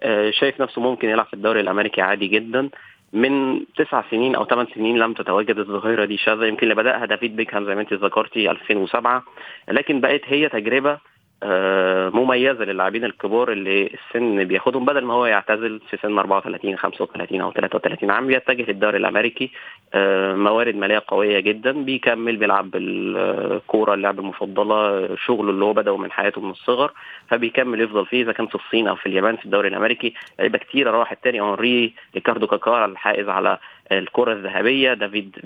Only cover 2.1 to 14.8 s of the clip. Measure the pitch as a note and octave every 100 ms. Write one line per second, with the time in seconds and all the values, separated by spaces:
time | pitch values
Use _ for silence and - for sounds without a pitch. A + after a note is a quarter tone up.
2.1 | G2+ G2 G#2+ A2+ B2 C#3 - - - _
3.1 | G#2 B2+ C#3 C3+ - - - D#3 C3+ -
4.1 | A2+ B2+ B2+ - B2 A#2 A2+ A2 A#2 A2+
5.1 | A2 G2+ F#2+ G#2+ G#2+ G2+ G2+ A2 A2+ G#2
6.1 | G2+ - G#2+ A2+ G#2+ A#2 G#2+ A#2 A#2+ A#2
7.1 | G#2 A#2+ A2 A2+ G#2 G2+ G2 G2+ G2 G2
8.1 | A2 G2+ A#2 G2 F2+ - G#2 F#2 A#2+ A#2+
9.1 | B2+ - - - - - B2+ D3 C#3 C3
10.1 | C#3+ C3+ C#3+ D3+ A#2 G#2+ C3 C#3 D3 -
11.1 | _ _ _ G#2 F#2 F#2+ F#2+ F#2 F#2 F#2
12.1 | A2+ C3 B2 C3+ A#2+ G2+ F#2+ F#2+ A2+ A#2
13.1 | - G2+ A2+ B2 G2+ G2 G2 G2 - -
14.1 | A#2+ A#2+ G2+ F#2 F#2+ - C3